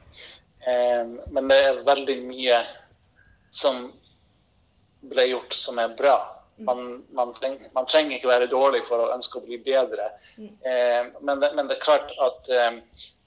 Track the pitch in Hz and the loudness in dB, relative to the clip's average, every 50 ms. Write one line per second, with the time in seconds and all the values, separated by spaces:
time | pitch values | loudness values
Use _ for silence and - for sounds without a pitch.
0 | _ _ - - - - - - _ _ _ _ - 127 123 123 123 123 120 120 | _ _ -20 -20 -20 -20 -20 -20 _ _ _ _ -4 -2 0 2 2 2 2 0
1 | 117 117 120 123 - - 147 139 135 135 135 135 139 139 131 123 117 135 143 143 | -2 -4 -8 -12 -14 -6 -4 -2 2 6 6 6 6 6 2 2 2 2 2 2
2 | 135 135 135 123 123 127 127 127 131 127 120 117 117 - - - - _ _ _ | 2 -2 -4 -4 -6 -10 -10 -4 0 2 2 2 2 -2 -8 -18 -20 _ _ _
3 | _ _ _ _ _ _ _ _ _ _ - - - 143 131 127 120 127 - - | _ _ _ _ _ _ _ _ _ _ 0 2 2 2 0 -2 -6 -12 -16 -20
4 | _ _ _ _ _ _ _ _ _ _ _ _ _ _ _ _ _ _ _ _ | _ _ _ _ _ _ _ _ _ _ _ _ _ _ _ _ _ _ _ _
5 | - 131 123 131 127 127 127 120 - - - - - - 123 117 113 113 113 123 | -20 -4 0 2 2 2 0 -2 -6 -2 0 2 2 2 0 -2 -4 -4 -2 0
6 | 131 143 131 107 - - - - - _ _ - 110 117 127 123 123 123 123 127 | 2 4 4 4 2 -4 -12 -18 -20 _ _ -8 -4 -4 -4 -4 -6 -10 -12 -14
7 | - _ - 135 123 123 - - 139 135 135 139 - - - 131 127 - - 156 | -18 _ -6 -4 -4 -4 -6 -6 -6 -6 -6 -8 -12 -8 -6 -4 -2 2 2 2
8 | 156 147 135 123 - 127 127 123 123 123 131 127 135 139 131 120 113 - 120 117 | 2 0 -2 -4 0 2 2 2 2 2 2 2 2 2 2 0 -2 -2 -2 -2
9 | 117 113 123 123 123 - - 123 - 113 120 117 - 135 135 135 127 113 110 104 | 0 0 -2 -2 -4 -4 -6 -8 -12 -12 -14 -10 -4 0 0 0 0 0 -2 -6
10 | 104 107 - - - - - - 214 208 - _ - 131 127 123 123 123 120 120 | -8 -8 -10 -14 -20 -20 -20 -20 -20 -20 -16 _ -6 -4 -2 0 0 0 0 0
11 | 123 123 - - 143 143 139 139 143 147 147 151 139 131 135 135 - 151 151 139 | -2 -4 -10 -8 -6 -4 -2 0 0 -2 0 -2 -4 -4 -4 -2 2 4 4 2
12 | - - - - 139 127 127 - - - 127 123 120 117 120 117 - _ - - | 2 -2 -4 -2 -2 -2 -2 -4 -4 0 2 2 2 2 0 -4 -10 _ -20 -18
13 | - - - _ _ | -18 -18 -20 _ _